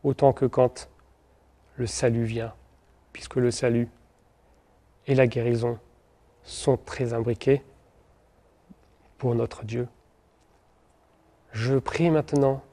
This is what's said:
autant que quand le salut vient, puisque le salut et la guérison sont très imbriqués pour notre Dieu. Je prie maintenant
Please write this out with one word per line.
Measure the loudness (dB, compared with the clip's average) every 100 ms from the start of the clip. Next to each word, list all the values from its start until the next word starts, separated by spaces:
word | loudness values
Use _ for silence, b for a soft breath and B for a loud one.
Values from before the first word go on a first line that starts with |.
autant | -2 4 4
que | 4 0
quand | 2 2 0 -20 _ _ _ _ _ _ _ _ -8
le | -8
salut | 0 0 0
vient, | -2 -4 -8 -12 -20 _ _ _ _
puisque | -20 -8 0
le | 0
salut | 2 0 0 -2 -8 _ _ _ _ _ _ _ _ _ _ -2
et |
la | 4 4
guérison | 2 0 0 -2 -6 -12 _ _ _ _ _
sont | -18 -6 0 0
très | -2 -6 -4
imbriqués | -2 -2 -2 2 2 0 _ _ _ _ _ _ _ _ _ _ -20 _ _ _ _
pour | -2
notre | -2 -4 -8
Dieu. | -8 -8 -8 _ _ _ _ _ _ _ _ _ _ _ _ _ _ _ _
Je | -6 0 0
prie | -2 0 2
maintenant | 2 2 2 2 0 -8